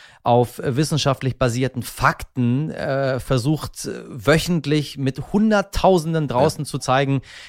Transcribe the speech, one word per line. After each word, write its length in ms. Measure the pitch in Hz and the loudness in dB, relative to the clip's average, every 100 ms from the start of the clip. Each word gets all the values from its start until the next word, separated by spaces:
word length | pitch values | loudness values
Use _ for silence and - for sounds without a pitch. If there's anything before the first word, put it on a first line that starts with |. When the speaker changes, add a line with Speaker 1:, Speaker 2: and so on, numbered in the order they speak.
| - - | -20 -6
Speaker 1:
auf, 380 | - 120 120 - | 2 4 4 -2
äh, 160 | 170 123 | -4 0
wissenschaftlich 640 | 156 151 143 131 131 - | 0 0 0 0 -4 0
basierten 420 | 127 120 131 120 | 0 0 -2 -4
Fakten, 880 | 110 - 131 - - - 120 127 156 | -10 0 0 0 -8 -2 0 0 -2
äh, 500 | - - 135 135 131 | -6 -4 -2 -2 -2
versucht, 680 | - 131 123 156 - - 117 | 0 0 0 -2 -4 -10 -10
äh, 180 | 117 113 | -10 -12
wöchentlich 880 | 135 104 156 165 175 143 151 143 - | -4 2 2 2 -2 0 -2 -2 -4
mit 340 | 135 143 - | -6 -4 -2
Hunderttausenden 960 | 208 220 208 196 - 180 185 160 160 143 | 0 4 2 0 2 4 4 2 -2 0
draußen 380 | 123 151 - 143 | 2 2 2 -6
Speaker 2:
Ja. 40 | |
Speaker 1:
zu 80 | 135 | -6
zeigen, 440 | - 131 139 139 - - | 0 0 2 0 -2 -20